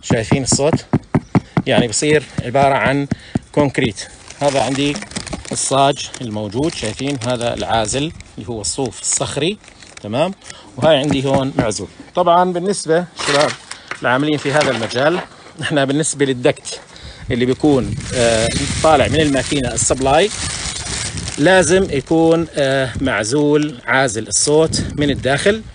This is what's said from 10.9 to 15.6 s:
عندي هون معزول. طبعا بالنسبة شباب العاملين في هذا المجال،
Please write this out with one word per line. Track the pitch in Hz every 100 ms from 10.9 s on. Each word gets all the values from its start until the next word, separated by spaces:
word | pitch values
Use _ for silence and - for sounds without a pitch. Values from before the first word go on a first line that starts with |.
| 147
عندي | 147 139 135
هون | 135 135 -
معزول. | 120 101 95 - -
طبعا | - 180 170 180
بالنسبة | 180 185 196 147 160 175 - -
شباب | 143 147 - - - - -
العاملين | 135 127 151 151
في | 143
هذا | 143 139
المجال، | 117 110 120 143 180 - - - -